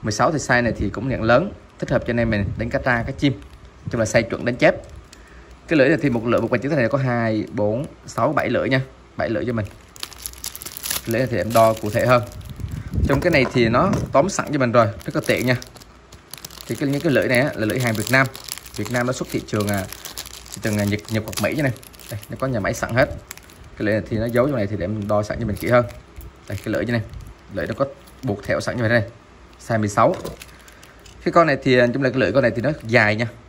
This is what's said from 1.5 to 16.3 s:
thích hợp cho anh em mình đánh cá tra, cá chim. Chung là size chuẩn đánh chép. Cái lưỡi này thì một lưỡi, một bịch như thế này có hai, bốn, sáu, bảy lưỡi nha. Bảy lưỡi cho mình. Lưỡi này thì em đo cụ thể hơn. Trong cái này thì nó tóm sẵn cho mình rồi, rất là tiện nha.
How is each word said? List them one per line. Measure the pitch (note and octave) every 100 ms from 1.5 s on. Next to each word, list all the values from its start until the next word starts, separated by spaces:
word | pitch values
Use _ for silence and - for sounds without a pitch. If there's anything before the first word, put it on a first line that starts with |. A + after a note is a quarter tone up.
| - - -
thích | -
hợp | B2+ -
cho |
anh | A#2+
em | A#2
mình | G#2+ F#2+ -
đánh | A#2
cá | A#2+
tra, | C3 A#2+
cá | A2
chim. | - C#3+ - - - - - -
Chung | A#2
là |
size | A2 A#2+
chuẩn | A2+ -
đánh | A#2+ B2
chép. | D#3 - - - - - - - - - -
Cái | D#3+
lưỡi | C3
này | E3
thì | D3
một | A#2+ A#2
lưỡi, | A2+
một | -
bịch | -
như | C#3+
thế | D3+
này | A2+
có | C3+
hai, | C3 A#2+ A2+ G#2+ G2+
bốn, | F2+ G#2 A2+ E3 - -
sáu, | - A2+
bảy | - -
lưỡi | A2+ F2
nha. | C3 C3 - - -
Bảy | -
lưỡi | A2 F#2+
cho |
mình. | A#2 G2+ - - - - - - - - - - - - - -
Lưỡi | A2+
này | B2+
thì | A2+
em | F2+
đo | A#2 A2+ A2
cụ | G#2+
thể | - A#2+
hơn. | B2 G#2+ - - - - - - - -
Trong | C#3
cái | F3
này | D#3 B2
thì | C3 A2+
nó | A#2+ F3+ G3+ -
tóm | C#3+ F3+
sẵn | - -
cho | C#3+
mình | B2+
rồi, | A2+ A2 G#2+
rất | - D#3
là | -
tiện | G2 A#2+
nha. | B2 - - - - - - -